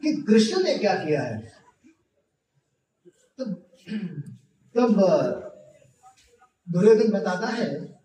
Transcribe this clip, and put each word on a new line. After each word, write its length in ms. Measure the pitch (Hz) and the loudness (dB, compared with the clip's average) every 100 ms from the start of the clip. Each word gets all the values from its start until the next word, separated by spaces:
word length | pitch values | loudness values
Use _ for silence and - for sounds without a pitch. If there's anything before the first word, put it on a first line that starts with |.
कि 200 | 302 262 | -4 -4
कृष्ण 400 | - 220 214 370 | 2 4 4 0
ने 160 | 349 240 | -2 0
क्या 160 | 208 | 0
किया 280 | - 156 147 | -2 -2 -4
है? 300 | 120 104 - - _ _ _ _ _ _ _ _ _ _ _ _ _ _ 175 _ _ - | -4 -8 -14 -20 _ _ _ _ _ _ _ _ _ _ _ _ _ _ -20 _ _ -12
तो 60 | 233 180 _ _ - 214 180 151 143 - _ _ _ | -10 -10 _ _ -12 -8 -8 -10 -14 -18 _ _ _
तब 260 | 240 240 202 190 160 - - - - - - _ _ - _ _ _ _ _ 180 | 0 2 4 4 4 0 -6 -12 -20 -20 -20 _ _ -20 _ _ _ _ _ -6
दुर्योधन 400 | 170 208 220 214 | 4 6 6 4
बताता 360 | 196 185 180 226 | 0 -2 -4 -6
है 220 | 233 202 - 147 - | -4 -6 -6 -12 -20